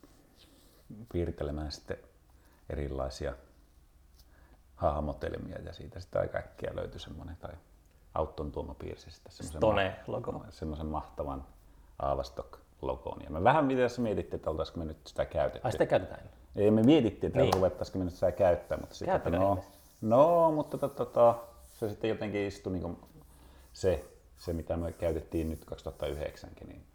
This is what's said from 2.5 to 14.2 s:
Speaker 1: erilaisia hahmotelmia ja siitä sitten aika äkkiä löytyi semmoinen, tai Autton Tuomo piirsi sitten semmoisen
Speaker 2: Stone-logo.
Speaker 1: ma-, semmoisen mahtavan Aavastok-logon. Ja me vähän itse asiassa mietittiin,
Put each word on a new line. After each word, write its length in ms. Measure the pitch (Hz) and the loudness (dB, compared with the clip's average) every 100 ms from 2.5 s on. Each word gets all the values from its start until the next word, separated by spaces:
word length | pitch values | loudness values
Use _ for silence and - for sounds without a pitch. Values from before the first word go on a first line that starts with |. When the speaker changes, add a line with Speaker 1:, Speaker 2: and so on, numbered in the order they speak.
| _ - | _ -8
Speaker 1:
erilaisia 640 | - 71 67 67 - 69 64 - - _ - _ _ - - - - - - _ - | -6 -4 -4 -6 -4 -8 -8 -16 -20 _ -20 _ _ -20 -20 -20 -20 -20 -20 _ 0
hahmotelmia 840 | 85 73 73 71 - - - - | 0 2 -4 -4 -6 -6 -8 -10
ja 120 | 82 | -12
siitä 260 | - - - | -14 -14 -14
sitten 220 | - 50 | -4 -2
aika 160 | 50 - | 0 -4
äkkiä 340 | - - - - | -8 -8 -8 -6
löytyi 240 | - - | -8 -10
semmoinen, 380 | - 80 82 82 | -12 -12 -12 -12
tai 160 | 87 - - - _ _ - | -14 -14 -20 -20 _ _ -6
Autton 380 | 80 78 - 76 | -4 -2 -4 -6
Tuomo 220 | 76 - | -6 -8
piirsi 380 | - 82 82 87 | -10 -12 -12 -16
sitten 200 | - - | -20 -20
semmoisen 260 | - 82 78 | -14 -10 2
Speaker 2:
Stone-logo. 680 | 110 101 95 - - 113 - | 4 4 2 -2 -6 -6 -6
Speaker 1:
ma-, 140 | 143 107 | -8 -10
semmoisen 360 | - 78 76 78 | -8 -6 -6 -4
mahtavan 600 | 78 - - 73 67 - - - - - - | -6 -8 -8 -6 -6 -10 -20 -20 -20 -20 -4
Aavastok-logon. 1200 | 69 67 67 - - - - - 65 64 - - | -2 -2 -4 -8 -12 -16 -20 -8 -6 -6 -8 -10
Ja 60 | - | -6
me 140 | 78 | 4
vähän 280 | 104 156 139 | 6 6 4
itse 120 | 131 123 | 4 2
asiassa 160 | - | 2
mietittiin, 340 | 113 92 | -2 -2